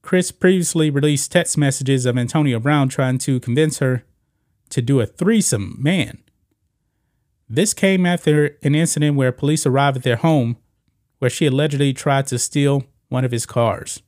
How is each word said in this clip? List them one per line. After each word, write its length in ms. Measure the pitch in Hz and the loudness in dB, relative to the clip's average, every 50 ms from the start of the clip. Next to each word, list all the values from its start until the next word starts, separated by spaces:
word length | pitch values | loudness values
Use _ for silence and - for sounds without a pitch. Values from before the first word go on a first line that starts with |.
Chris 320 | _ - - 180 180 - - | _ 0 0 0 0 -2 -6
previously 560 | _ - 185 190 185 170 - - 165 156 156 | _ 2 2 2 2 0 -2 0 0 0 0
released 420 | 143 143 139 151 147 139 - - | 0 0 0 0 0 0 -4 0
text 280 | - 175 175 - - - | 0 0 0 0 -2 0
messages 480 | 147 139 135 - 139 131 139 131 123 | 0 0 0 -2 0 0 0 0 0
of 100 | 127 120 | 0 0
Antonio 420 | 127 120 120 - 160 151 143 123 113 | 0 -2 -2 0 0 0 2 0 0
Brown 300 | 113 143 147 147 139 131 | 0 0 2 2 2 0
trying 300 | - - 135 127 127 131 | 0 -2 -2 0 0 -2
to 200 | - - 135 123 | -2 -2 -2 -2
convince 400 | - - 117 139 156 156 139 - | -2 -2 0 2 2 0 0 -2
her 260 | 147 131 127 120 - _ _ _ _ _ _ _ _ _ _ _ _ _ | -2 0 -2 -2 -6 _ _ _ _ _ _ _ _ _ _ _ _ _
to 100 | - - | -6 -4
do 200 | 120 117 139 135 | 0 2 2 2
a 60 | 110 | 0
threesome. 720 | - - - 175 185 233 220 196 - - 107 101 95 - - | -2 -4 -2 0 2 2 2 2 0 -2 -2 -4 -6 -8 -4
Man. 440 | 131 147 - - 123 - - - _ _ _ _ _ _ _ _ _ _ _ _ _ _ _ _ _ _ _ _ _ _ _ _ _ _ | -2 0 0 0 -2 -4 -8 -18 _ _ _ _ _ _ _ _ _ _ _ _ _ _ _ _ _ _ _ _ _ _ _ _ _ _
This 260 | 110 139 190 214 - | -2 -2 0 0 0
came 320 | - - 196 190 185 180 | 0 2 2 2 2 2
after 500 | 175 175 170 - - 151 151 147 143 - _ - | 0 0 0 0 2 2 2 2 0 -2 _ -2
an 120 | 147 143 | 0 2
incident 420 | 151 165 160 - 151 151 147 143 | 2 2 0 0 0 0 0 2
where 140 | 139 131 127 | 2 0 0
police 360 | 120 - - 139 156 156 - | -2 -2 -2 -2 -2 0 0
arrived 320 | 143 127 135 139 143 135 131 | 0 2 2 2 2 0 0
at 40 | 127 | 0
their 140 | 131 120 | -2 -2
home 400 | 113 - 165 160 147 120 113 120 - _ _ _ _ _ _ _ _ _ _ _ _ | 2 2 2 2 2 2 0 -4 -6 _ _ _ _ _ _ _ _ _ _ _ _
where 120 | - 123 | -4 -4
she 140 | - - 170 | -2 0 0
allegedly 460 | 147 131 135 147 156 143 139 143 139 131 | 0 2 0 0 0 0 0 0 0 0
tried 340 | - - 151 139 135 135 - | -2 -2 0 0 0 0 -2
to 100 | - 123 | -4 -6
steal 460 | - - - 151 139 139 139 139 131 _ _ _ _ _ | -6 -4 -2 0 0 2 0 0 -4 _ _ _ _ _
one 160 | - 127 127 | -4 -4 -2
of 80 | 127 120 | -2 -4
his 120 | 110 - | -4 -6
cars. 580 | - - 123 117 113 95 - 98 - - - _ | -4 -2 0 0 0 0 -4 -8 -14 -14 -16 _